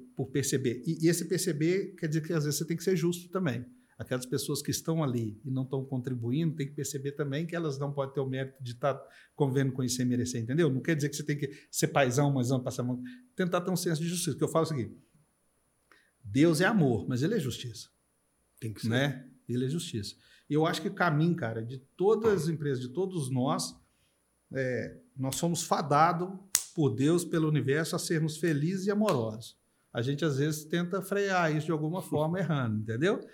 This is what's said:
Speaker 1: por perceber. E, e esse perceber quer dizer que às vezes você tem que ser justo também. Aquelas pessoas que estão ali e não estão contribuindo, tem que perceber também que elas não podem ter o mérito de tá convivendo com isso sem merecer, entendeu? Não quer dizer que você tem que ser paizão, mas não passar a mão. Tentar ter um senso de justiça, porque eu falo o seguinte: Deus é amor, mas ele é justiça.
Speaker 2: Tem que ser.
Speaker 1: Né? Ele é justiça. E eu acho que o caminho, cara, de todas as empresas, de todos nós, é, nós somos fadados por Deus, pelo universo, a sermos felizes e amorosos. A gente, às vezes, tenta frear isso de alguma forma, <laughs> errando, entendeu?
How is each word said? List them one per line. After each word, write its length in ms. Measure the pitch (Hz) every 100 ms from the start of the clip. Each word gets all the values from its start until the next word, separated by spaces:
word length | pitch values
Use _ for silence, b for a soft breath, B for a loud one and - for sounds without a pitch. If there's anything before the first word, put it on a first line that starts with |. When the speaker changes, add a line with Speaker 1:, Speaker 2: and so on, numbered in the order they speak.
| - -
Speaker 1:
por 100 | 131
perceber. 500 | 147 127 143 123 113 165
E, 180 | 156 160
e 20 |
esse 180 | 170 175
perceber 680 | 165 185 147 160 185 196 -
quer 80 | 160
dizer 140 | 156
que 120 | 156
às 120 | 170 147
vezes 120 | 143
você 80 | 165
tem 120 | 170
que 60 |
ser 120 | - 185
justo 340 | 170 175 -
também. 340 | 190 170 117 123 b b -
Aquelas 280 | - 127 127
pessoas 360 | 143 - 143
que 100 | -
estão 320 | - - 165
ali 340 | 147 120 113 101
e 80 | 135
não 120 | 131
estão 200 | 131 135
contribuindo, 720 | 131 127 123 123 113 135 165 147
tem 100 | 139
que 60 |
perceber 400 | - 139 139 139
também 340 | 143 143 139 165
que 80 |
elas 240 | 170 160 131
não 140 | 143
podem 220 | 139 135
ter 80 | 139
o 40 | 135
mérito 300 | 131 135 -
de 100 | 123 120
tá 220 | 143 135 - B B -
convivendo 380 | 139 131 135
com 100 | -
isso 140 | 123 123
sem 80 | 127
merecer, 360 | 123 113 120
entendeu? 280 | 113 143 165
Não 100 | 131
quer 160 | 139 160
dizer 140 | 147
que 80 | -
você 60 |
tem 140 | 147 143
que 140 | 139 B B
ser 200 | - -
paizão, 420 | 156 131 120 143
mas 180 | 139 123
não 120 | 131
passar 180 | 123 110
a 40 | 123
mão. 180 | 123 B B - -
Tentar 240 | 180 180
ter 100 | 175
um 60 | 175
senso 260 | 180 151
de 60 | 170
justiça, 240 | 175 165
porque 120 | 120 151
eu 20 |
falo 160 | 160
o 40 | 160
seguinte: 260 | 143 104 - _ _ _ _ _ _ _ _ _ b b _
Deus 380 | 110 117 165 151
é 40 | 190
amor, 400 | 220 139 110 -
mas 140 | 123
ele 120 | 156 226
é 40 |
justiça. 500 | 135 - 123 - - _ _ _ _ _ _ _
Speaker 2:
Tem 140 | 113
que 80 | 104
ser. 80 | 113
Speaker 1:
Né? 380 | 123 143 - - - -
Ele 160 | 120 131
é 40 |
justiça. 460 | 165 - 113 95 - b b _
E 40 |
eu 120 | 147 160
acho 160 | 170
que 60 | -
o 60 |
caminho, 420 | 202 175 147 170 170
cara, 260 | 113 113
de 140 | 117 131 - -
todas 460 | 190 220 226 190
as 40 | 156
empresas, 320 | 156 143 127
de 80 | 123
todos 400 | 147 190 180 127
nós, 460 | 127 131 170 - - _ _ _ _ _ _ _
é, 420 | 131 131 120 110 - - -
nós 180 | 131 -
somos 280 | 170 170
fadados 640 | - 208 151 147 165 170 185 190 - - -
por 160 | - 139
Deus, 360 | 113 143 170 170
pelo 220 | 170 156
universo, 500 | 151 120 147 165 175
a 20 |
sermos 380 | - 165 156 151
felizes 500 | 175 143 156 190 190
e 40 |
amorosos. 640 | 202 208 143 110 110 - - _ _ _
A 100 | 117
gente, 220 | 123 143
às 140 | 165 135
vezes, 260 | 151 151 -
tenta 360 | 170 175 190
frear 520 | 185 202 202 185 165
isso 120 | 151 156
de 60 |
alguma 300 | 160 156 180
forma, 380 | - 147 156 180
<laughs> 0 |
errando, 400 | 160 147 120 107
entendeu? 400 | 110 113 175 233 B